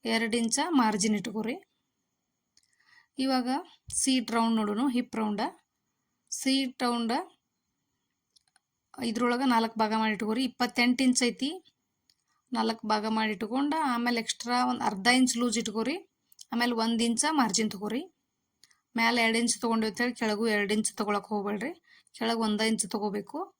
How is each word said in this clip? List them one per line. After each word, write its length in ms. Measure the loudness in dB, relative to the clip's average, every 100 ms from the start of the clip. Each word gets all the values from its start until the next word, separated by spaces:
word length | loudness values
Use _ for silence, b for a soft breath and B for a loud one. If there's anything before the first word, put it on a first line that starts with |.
ಎರಡು 320 | 0 0 0 0
ಇಂಚ 220 | 0 0 2
ಮಾರ್ಜಿನ್ 460 | 4 4 2 0
ಇಟ್ಕೊರಿ. 420 | 0 -2 -6 -6 -8 -12 _ _ _ _ _ _ _ _ _ b b b b b -4
ಇವಾಗ 300 | 0 2 0 -4 -4 B -8
ಸೀಟ್ 360 | -2 2 2 2
ರೌಂಡ್ 260 | 0 2 2
ನೋಡೋಣ, 240 | 0 0 0
ಹಿಪ್ 280 | 0 -2 -2
ರೌಂಡ್. 280 | -2 -2 -4 -6 _ _ _ _ _ _ _
ಸೀಟ್ 500 | -4 0 0 0 -2
ರೌಂಡ್ 320 | -2 0 0 -2 -4 _ _ _ _ _ _ _ _ _ _ _ _ _ _ _ _
ಇದ್ರೊಳಗೆ 500 | -8 -6 0 0 2
ನಾಲ್ಕು 340 | 2 2 2 0
ಭಾಗ 140 | 0
ಮಾಡಿ 200 | 2 0
ಇಟ್ಕೊರಿ. 300 | -2 -2 0
ಇಪ್ಪತ್ತೆಂಟು 600 | -2 -2 -2 2 2 4
ಇಂಚ್ 180 | 4 4
ಐತಿ, 260 | 2 0 -6 -6 _ _ _ _ _ _ _ _ _
ನಾಲ್ಕು 360 | -2 -2 -2 0
ಭಾಗ 180 | 0 0
ಮಾಡಿ 260 | 0 0
ಇಟ್ಕೊಂಡು 440 | -2 -4 -2 0 0
ಆಮೇಲೆ 380 | 0 0 0 -2
ಎಕ್ಸ್ಟ್ರಾ 460 | -4 -8 -2 0 0
ಒಂದು 180 | 0
ಅರ್ಧ 220 | -2 0 4
ಇಂಚ್ 300 | 4 4 2
ಲೂಸ್ 220 | 0 -2
ಇಟ್ಕೊರಿ. 380 | -4 -2 -2 -4 -10 _ _ -20 -8
ಆಮೇಲೆ 240 | -2 0
ಒಂದು 320 | 0 0 0
ಇಂಚ 200 | 0 0 0
ಮಾರ್ಜಿನ್ 400 | 2 2 2 -2
ತಗೋರಿ. 320 | -4 -6 -6 -6 _ _ _ _ _ b b _ 0
ಮ್ಯಾಲೆ 260 | 2 4
ಎರಡು 160 | 2 2
ಇಂಚ್ 220 | 0 0
ತೊಗೊಂಡಿವಿ 300 | 0 0 0
ಅಂತೇಳಿ 240 | 0 -4
ಕೆಳಗೂ 320 | 0 -2 0 0
ಎರಡು 280 | 0 0
ಇಂಚ್ 220 | 0 -2 -4
ತೊಗೊಳಕ್ 300 | -2 -2 -2
ಹೋಗ್ಬೇಡ್ರಿ. 460 | -4 -4 -4 -6 -10 b b b
ಕೆಳಗ್ 240 | -6 -2 0
ಒಂದ 220 | 0 2
ಇಂಚ್ 300 | 2 0 -2
ತೊಗೋಬೇಕು. 480 | -2 -2 -4 -6 -8 -10